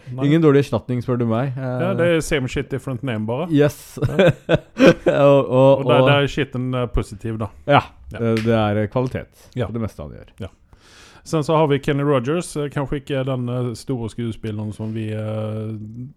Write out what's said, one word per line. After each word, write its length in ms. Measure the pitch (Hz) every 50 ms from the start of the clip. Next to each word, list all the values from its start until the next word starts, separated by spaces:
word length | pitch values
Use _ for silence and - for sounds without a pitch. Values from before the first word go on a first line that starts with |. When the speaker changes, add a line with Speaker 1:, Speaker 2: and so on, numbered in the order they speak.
| - -
Speaker 1:
nei. 180 | 123 127 135
Speaker 2:
ingen 160 | 143 147 165
dårlig 220 | 165 151 139 139 139
erstatning, 360 | - - 107 - - 127 123
spør 180 | 117 - 127 120
du 60 | 123
meg. 260 | 117 110 113 131 143 127
Eh, 220 | 123 131 127 127 127
Speaker 1:
Ja, 140 | - -
det 160 | 117 - 170 175
er 140 | 170 160
same 280 | 147 - 170 143 131 127
shit, 180 | - 147 131 -
different 340 | - 127 - - 131 117 -
name, 240 | 135 117 107 107 107
bare. 180 | 117 127 170 180
Speaker 2:
Yes. 520 | 160 139 147 147 - - - - - -
Speaker 1:
Ja. 320 | - 131 135 151 190 170 - - - -
Speaker 2:
<laughs> 100 | 170 - - - _ - 254 175 165 - -
Og, 420 | - 151 139 139 143 143 139 131 -
og, 320 | 127 127 135 135 139 131
Speaker 1:
Og 60 | 139
der, 160 | 135 120 127
Speaker 2:
og 60 | 131 139
Speaker 1:
der 140 | 143 143 143
er 40 | 135
skitten, 380 | - - 139 - - 123 127 127 127
eh, 120 | 127 123 110
positiv, 500 | - 123 107 - - 95 - 113 113 110
da. 80 | 110 101 - - -
Speaker 2:
Ja, 160 | - 143 135 - - - - - -
Speaker 1:
Ja. 120 | - 107
Speaker 2:
det, 120 | 117 117 113 113 107
det 100 | 117 117
er, 240 | 110 110 104 104 107
eh, 100 | 107 101
kvalitet 580 | - 127 127 131 - 87 71 - _ _ _ _ _
Speaker 1:
Ja. 140 | 127 117 101
Speaker 2:
på 60 | 107
det 80 | 117
meste 220 | 113 98 - - 78
han 80 | 76
gjør. 160 | 60 - - - _ -
Speaker 1:
Ja. 80 | - 92 - _ _ _ _ _ _ _ - - - - - -
Sen 220 | _ - - 160 143
så 120 | 131 165
har 120 | 151 160 147
vi 120 | 143 139
Kenny 240 | 135 - 147 139 143
Rogers, 460 | 147 147 131 117 127 156 180 170 - - 151
eh, 100 | 147 143
kanskje 300 | 131 151 143 127 151 143
ikke 220 | 135 - 147 135 131
den, 220 | 135 131 127 123 120
eh, 240 | 120 127 123 123 113
store 360 | 110 - - 135 120 117 107
skuespilleren 640 | - - 117 117 107 - - 110 107 107 107 107 104
som 180 | - 110 110 110
vi, 160 | 113 110 110
eh, 680 | 107 107 110 107 107 110 107 107 107 110 110 110 110 107 107 107 110 120 127 135 147